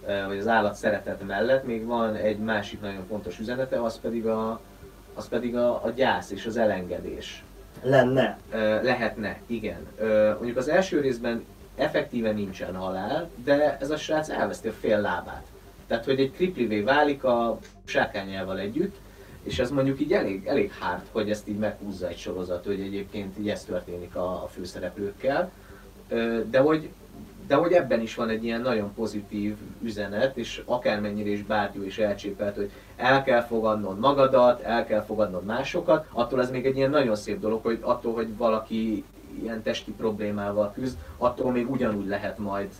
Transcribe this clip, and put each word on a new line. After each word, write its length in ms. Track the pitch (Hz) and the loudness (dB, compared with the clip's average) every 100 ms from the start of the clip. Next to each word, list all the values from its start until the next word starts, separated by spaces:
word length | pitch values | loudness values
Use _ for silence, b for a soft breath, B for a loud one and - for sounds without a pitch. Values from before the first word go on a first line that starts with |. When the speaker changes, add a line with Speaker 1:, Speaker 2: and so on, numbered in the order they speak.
| - | -2
Speaker 1:
ö, 180 | 101 98 | -2 -2
vagy 100 | 98 | -2
az 100 | 107 | 2
állat 280 | 113 104 - | 4 2 0
szeretet 520 | 110 101 104 92 95 | 0 0 -2 -8 -4
mellett 380 | 98 117 135 127 | 0 4 2 2
még 200 | 113 113 | -4 -2
van 300 | 120 113 107 | 0 0 2
egy 220 | 107 104 | 0 0
másik 440 | 110 107 98 104 | 0 -2 -2 -8
nagyon 240 | 101 95 90 | -8 -8 -8
fontos 300 | 104 90 - | -8 -6 -8
üzenete, 440 | 110 123 131 131 | -6 -4 -2 0
az 160 | 117 110 | -2 -2
pedig 260 | 117 117 110 | -4 -2 0
a, 340 | 110 110 113 - - - - - | 0 -2 -4 -10 -20 -20 -20 -16
az 140 | - - | -14 -4
pedig 280 | 113 120 120 | -2 -2 2
a, 280 | 120 - | 2 2
a 60 | 113 117 | -2 2
gyász 360 | - 123 - | 2 2 -2
és 140 | 98 117 | -8 -4
az 120 | 110 | 2
elengedés. 840 | 107 95 87 87 - - - - - - - - | 2 2 -4 -6 -6 -8 -10 -14 -18 -20 -20 -6
Speaker 2:
Lenne. 560 | 127 131 123 131 110 - - | 4 6 8 6 2 0 -8
Speaker 1:
Ö, 320 | 113 107 107 | 0 2 2
lehetne, 560 | 120 120 110 113 104 95 - | 2 2 0 -2 -6 -6 -6
igen. 420 | 117 107 85 - - | -6 -4 -8 -12 -4
Ö, 340 | 110 107 107 104 | 2 6 6 4
mondjuk 220 | 120 120 | -2 -2
az 100 | 131 | 2
első 320 | 165 190 160 | 2 4 2
részben 460 | 135 117 120 113 - - - - | 0 0 -2 -4 -6 -18 -18 -2
effektíven 600 | 123 156 143 123 110 107 | 0 0 -2 -2 0 0
nincsen 400 | 101 92 90 92 | -2 -6 -8 -6
halál, 540 | 92 92 101 147 170 - | -4 -4 -2 -4 -4 -8
de 340 | 123 143 147 - | 2 4 4 2
ez 100 | 143 | -2
a 80 | 156 | -4
srác 320 | - - - | 0 -2 0
elveszti 380 | - 107 95 113 | -2 -2 -2 -6
a 60 | |
fél 280 | 107 - 104 | -4 2 2
lábát. 440 | 101 - - - - - - - - | 2 -2 -6 -12 -14 -18 -20 -20 -4
Tehát, 180 | 131 - | -2 2
hogy 140 | 131 | 2
egy 120 | 135 | 2
kriplivé 500 | - 185 180 113 104 | 2 0 2 0 2
válik 420 | 104 139 147 139 | 4 4 4 2
a 360 | 127 117 117 107 - - - | 2 2 2 -2 -8 -20 -2
sárkányával 720 | 113 107 104 98 95 92 95 | 0 0 -2 -6 -6 -4 -4
együtt, 360 | 101 147 196 - B B B B | -2 0 -2 -2 B B B B
és 160 | - - | -8 -2
ez 120 | - | 0
mondjuk 300 | 139 135 135 | 2 2 2
így 120 | 151 | 2
elég, 320 | 202 - 190 - | 2 2 -2 0
elég 240 | 196 202 - | 0 0 -2
hard, 220 | - 92 - | -6 -6 -4
hogy 180 | 113 101 | -4 -2
ezt 180 | 104 - | -2 -4
így 100 | 104 | -2
meghúzza 500 | 104 104 101 92 90 | -2 -4 -10 -6 -6
egy 100 | 85 | -6
sorozat, 480 | - 90 90 87 101 | -8 -6 -4 -4 -2
hogy 140 | 95 | -4
egyébként 600 | 98 98 98 107 98 101 | -2 -6 -6 -8 -8 -6
így 100 | 104 | -4
ez 140 | 101 | -4
történik 520 | - 90 90 87 90 90 | -4 -6 -4 -10 -8 -4
a, 280 | 90 90 | -2 -4
a 40 | 90 | -6
főszereplőkkel. 1040 | - 90 87 90 95 101 - - - 185 B B B B - - | -10 -10 -8 -8 -4 -6 -2 0 0 0 B B B B -20 -4
Ö, 320 | 117 117 117 110 | -2 0 0 2
de 100 | 131 | 4
hogy, 300 | 143 156 - - - - - - - | 6 4 0 -14 -20 -18 -18 -16 2
de 80 | 143 | 4
hogy 160 | 170 | 6
ebben 300 | 175 - 113 | 6 6 2
is 140 | 113 - | 0 -2
van 140 | 113 | -2
egy 140 | 110 | 0
ilyen 180 | 117 117 | -2 0
nagyon 320 | 127 113 104 | 0 0 0
pozitív 640 | 110 110 104 101 104 104 107 107 - | -2 -4 -4 -6 -2 -2 -4 -10 -8
üzenet, 560 | 117 104 101 104 - - | -8 -4 -4 0 0 0
és 240 | 113 - - | -8 -8 -2
akármennyire 640 | 104 107 104 104 104 104 | 0 2 0 -2 -2 -2
is 140 | 104 | -2
bárgyú 400 | 101 107 101 - | 0 0 0 -4
és 140 | 98 95 | -8 0
elcsépelt, 580 | 107 101 101 95 101 104 | 0 0 -6 -4 -4 -2
hogy 160 | 101 B B B | -6 B B B
el 280 | 120 135 | 4 4
kell 180 | 135 120 | 6 2
fogadnod 580 | 120 113 110 107 98 98 | 2 0 2 0 -2 0
magadat, 640 | 139 139 131 127 123 120 | 2 6 6 8 6 6
el 240 | - 117 - | 2 0 2
kell 160 | 107 | 0
fogadnod 420 | - 107 104 92 | 0 0 0 0
másokat, 640 | 98 117 139 180 - 156 - | -4 -4 -2 -2 4 4 4
attól 300 | 107 - 131 | -2 0 2
ez 100 | 127 | 0
még 140 | 127 127 | 2 0
egy 120 | 131 | 2
ilyen 120 | 135 | 4
nagyon 260 | 147 127 107 | 4 4 2
szép 240 | - 98 | -2 -4
dolog, 240 | 107 110 | 0 0
hogy 140 | 117 113 | 0 -2
attól, 320 | - 120 120 | 0 0 0
hogy 240 | 113 113 104 | -2 -4 0
valaki 640 | 117 110 - 113 113 104 - - - - | 2 2 0 -2 0 -2 -4 -18 -16 -10
ilyen 200 | 110 113 | -6 -4
testi 300 | 110 113 - | -2 -4 -6
problémával 800 | 107 113 104 104 101 101 104 104 | -4 -2 0 -2 -2 -2 0 0
küzd, 240 | - 127 123 B B | 0 -6 -6 B B
attól 340 | 120 - 131 | 0 2 0
még 200 | 123 120 | 2 0
ugyanúgy 360 | 127 117 104 95 | 2 2 0 -2
lehet 300 | 98 98 92 | -2 -4 -6
majd 320 | 101 98 98 - | -4 -4 -4 -8